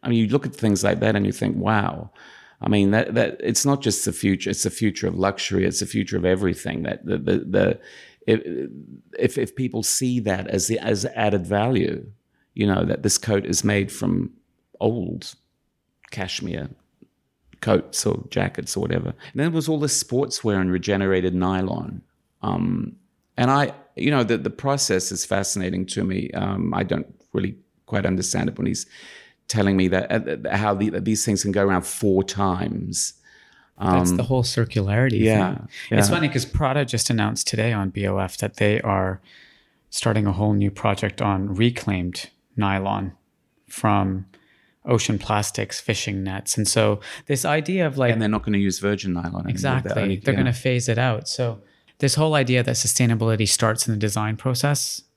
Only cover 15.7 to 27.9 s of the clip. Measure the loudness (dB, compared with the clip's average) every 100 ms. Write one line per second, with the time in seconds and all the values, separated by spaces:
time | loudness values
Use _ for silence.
15.7 | _ _ _ _ -8 -6 -6 -6 -6 -8
16.7 | -14 _ _ _ _ _ _ _ -8 2
17.7 | 2 2 -4 -2 -2 -4 -2 -2 -2 -6
18.7 | -4 -2 -2 -2 -8 -10 -4 -2 0 0
19.7 | 0 0 -2 0 -2 -2 -2 0 2 2
20.7 | 0 0 0 2 2 2 0 0 0 -2
21.7 | -4 -6 -10 -16 _ _ _ -4 -2 0
22.7 | -2 -4 -10 _ _ _ -2 2 2 0
23.7 | -4 -16 -4 0 2 2 2 0 -4 -2
24.7 | 0 2 0 0 -6 -2 -2 -2 -2 -2
25.7 | -2 -4 -2 -2 -2 -4 -4 -2 -2 -2
26.7 | -2 -2 -2 -4 -14 _ -4 -4 -6 _
27.7 | _ _